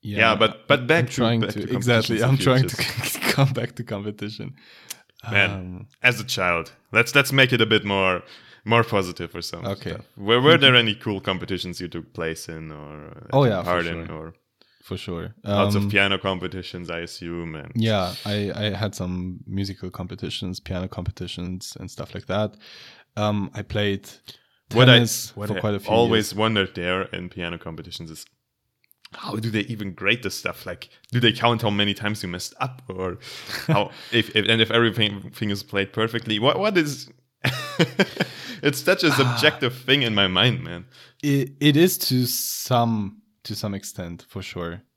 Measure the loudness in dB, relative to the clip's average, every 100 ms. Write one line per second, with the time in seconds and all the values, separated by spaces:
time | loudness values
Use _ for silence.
0 | -6 2 4 4 2 0 0 0 4 2
1 | 2 0 2 2 0 -4 -4 -2 2 2
2 | 2 2 4 4 4 4 2 0 -4 -4
3 | -6 -2 -2 4 2 2 -4 -8 -8 -6
4 | -6 -6 -8 -8 -12 -14 -20 -20 -18 -18
5 | _ _ -2 2 2 -2 -10 -14 -16 _
6 | 2 2 -4 -2 0 0 -4 _ _ 0
7 | 4 2 4 4 4 4 4 4 4 2
8 | 2 0 -6 -20 -20 -14 2 4 4 0
9 | 0 -6 -10 -10 -10 -8 -8 -8 -8 -10
10 | -14 -8 2 6 8 8 8 8 6 -2
11 | -4 -4 -2 -4 -4 -6 -6 -8 -10 -10
12 | -12 -6 -6 -6 -10 -12 -12 -14 -16 -16
13 | -18 -20 -2 2 4 2 0 0 0 -6
14 | -8 -12 -12 -18 _ _ _ _ -12 -10
15 | -8 -8 -10 -12 -2 0 2 2 2 2
16 | 2 0 -2 -4 -6 -8 -10 -12 -10 -8
17 | -10 -10 -10 -8 -8 -12 -8 -2 0 0
18 | -2 -6 -6 -4 -4 -4 -4 -4 -6 -4
19 | -6 -4 -6 -10 -8 -6 -4 -6 -12 -10
20 | -12 -10 -8 -8 -8 -10 -6 -6 -6 -6
21 | -8 -8 -12 -8 -8 -8 -12 -14 -16 -14
22 | -12 -12 -4 -2 -2 -6 -20 -20 -20 -20
23 | _ -2 0 0 -4 -8 -6 -2 0 -2
24 | -8 -20 -20 -20 _ _ _ 8 10 10
25 | 6 -2 -8 -8 -6 -2 -2 -2 2 4
26 | 4 4 0 0 0 2 0 -2 -2 -2
27 | -4 -8 -10 -8 -8 -8 -10 -12 -14 -14
28 | -14 -16 -20 _ _ _ _ _ _ _
29 | _ -14 -8 -6 -2 -2 -4 -6 -8 -4
30 | 0 0 -2 -6 -8 -8 -12 -14 -16 _
31 | _ 2 2 4 2 2 0 0 0 -2
32 | -4 -6 -8 -8 -10 -6 -8 -8 -14 -8
33 | -6 -8 -14 -16 -12 -8 0 0 0 -8
34 | 0 0 2 0 2 4 4 4 2 2
35 | -2 -2 -12 -6 -4 -4 -4 -2 -2 -2
36 | -2 -2 -2 0 2 2 2 2 0 -6
37 | -14 _ _ _ -4 -4 -8 0 0 2
38 | -2 0 -6 -6 -16 -2 -2 0 0 4
39 | 4 4 2 4 2 2 -4 -2 2 2
40 | 4 2 2 4 2 2 -8 -12 -16 -20
41 | -20 _ 0 0 0 2 4 6 4 2
42 | 0 0 0 -2 -6 -6 0 2 2 0
43 | -4 -10 _ _ -12 -8 -6 -6 -10 -12
44 | -10 -12 -12 -12 -10 -8 -8 -8 _